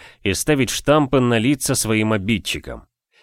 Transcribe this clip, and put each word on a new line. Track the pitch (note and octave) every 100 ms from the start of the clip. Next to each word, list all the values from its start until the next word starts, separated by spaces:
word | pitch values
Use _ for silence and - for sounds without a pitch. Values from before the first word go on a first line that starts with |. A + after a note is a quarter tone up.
| - -
и | G2
ставить | F#2 - C#3+ A#2
штампы | - - D3+ C#3 C3+
на | B2 A#2
лица | A#2+ C#3+ -
своим | B2+ A2+ A2 G#2+
обидчикам. | G#2+ G2 G#2 - - - A#2 - _ _ _